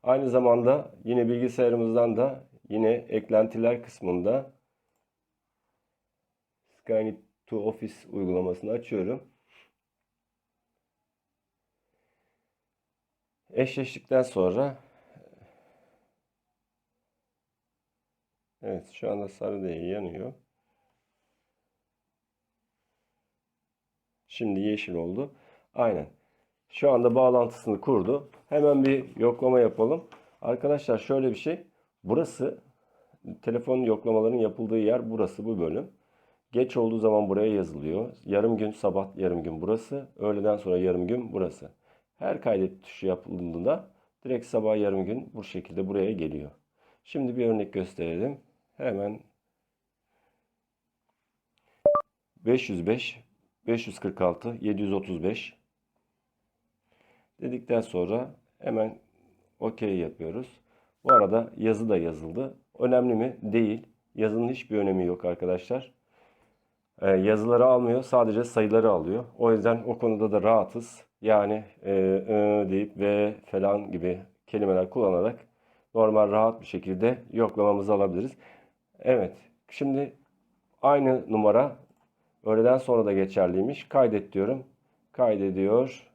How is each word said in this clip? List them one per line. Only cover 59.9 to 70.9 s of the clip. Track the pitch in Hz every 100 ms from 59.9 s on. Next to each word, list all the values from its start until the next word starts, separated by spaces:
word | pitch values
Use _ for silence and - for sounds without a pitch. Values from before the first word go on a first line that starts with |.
| 95
yapıyoruz. | 80 - 80 104 127 _ _ _ _ _
Bu | -
arada | 123 98 113 117 -
yazı | 110 107 113
da | 95
yazıldı. | 82 78 80 90 135 135 _ -
Önemli | 127 127 123
mi? | 110 127 -
Değil. | 107 113 110 113 - _ _
Yazının | - 110 110 120
hiçbir | 131 - 107
önemi | 98 95
yok | 87 90
arkadaşlar. | 90 87 90 92 - 127 135 _ _ _ _ _ _ _ _ _ _ _
Ee, | 98
yazıları | 95 98 107 113 120 127
almıyor, | 127 120 123
sadece | 127 127 113 107
sayıları | 120 117 107 113 113
alıyor. | 90 80 110 120 -
O | 117
yüzden | 110 107 113 120
o | 117
konuda | 117 107 107
da | 104
rahatız. | 104 113 95 117 117